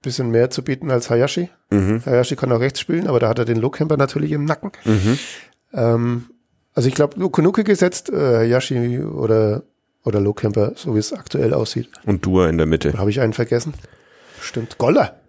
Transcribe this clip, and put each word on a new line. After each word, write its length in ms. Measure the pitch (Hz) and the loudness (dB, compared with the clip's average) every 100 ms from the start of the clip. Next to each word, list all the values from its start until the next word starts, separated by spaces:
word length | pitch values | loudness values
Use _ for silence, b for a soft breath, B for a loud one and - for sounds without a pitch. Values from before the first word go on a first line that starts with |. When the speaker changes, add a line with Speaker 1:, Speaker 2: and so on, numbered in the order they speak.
Speaker 1:
bisschen 280 | 135 127 120 | -6 -4 0
mehr 200 | 117 123 | 2 2
zu 120 | - | -2
bieten 280 | 127 131 156 | -6 -6 -2
als 200 | 127 - | -2 2
Hayashi. 400 | 117 139 - 175 _ _ | 0 2 -2 -6 _ _
Speaker 2:
Mhm. 320 | 101 95 113 127 | 0 2 0 2
Speaker 1:
Hayashi 300 | 123 123 143 | 2 2 -2
kann 160 | 127 | 0
auch 80 | 117 | 0
rechts 200 | 131 - | 0 -4
spielen, 260 | - 170 196 | -4 -2 0
aber 140 | 123 | 2
da 80 | 117 | 2
hat 100 | 120 | 0
er 60 | |
den 140 | 117 113 | 0 0
Lohkemper 380 | 127 - 156 147 | -2 -2 -2 0
natürlich 360 | 139 147 151 | 0 -2 -2
im 120 | 147 | -2
Nacken. 280 | 147 151 202 - | -2 -4 -6 -6
Speaker 2:
Mhm. 340 | 110 107 101 135 B B B _ _ | 0 2 2 0 B B B _ _
Speaker 1:
Ähm, 500 | 196 117 117 120 120 120 _ _ _ _ | -2 2 2 0 -2 -8 _ _ _ _
also 140 | - 127 | -2 0
ich 60 | |
glaub, 240 | 131 147 - | 2 -2 0
Okunuki 440 | 185 - 165 208 | 0 2 2 2
gesetzt, 460 | 214 196 180 180 - | 2 2 2 0 -6
äh, 280 | 247 139 113 | 0 2 4
Hayashi 600 | 113 123 - 123 120 123 | 4 2 0 -2 -2 -4
oder, 640 | - - - 110 107 107 - _ _ _ | -6 -4 2 2 2 0 -6 _ _ _
oder 160 | - 104 | -4 0
Lohkemper, 520 | 101 104 110 107 104 - | 0 0 -2 0 -2 -4
so 180 | 160 | -2
wie 40 | 107 | -2
es 140 | - | -2
aktuell 420 | 214 - - 120 | -8 -6 -2 0
aussieht. 340 | - 110 120 117 - | 0 -2 -6 -8 -8
Speaker 2:
Und 200 | - 92 95 | -2 -2 2
Dua 220 | 92 87 | 2 4
in 100 | 82 | 2
der 80 | 78 | 2
Mitte. 300 | 78 73 80 | 2 0 0
Speaker 1:
Habe 120 | 98 | -2
ich 100 | 110 | 0
einen 120 | 113 | -2
vergessen? 420 | 107 120 120 139 143 - b b b b b | -2 -2 -2 -4 -12 -20 b b b b b
Stimmt. 380 | - 123 117 - | -10 -10 -10 -2
Goller. 420 | 117 240 107 - | 2 2 0 -4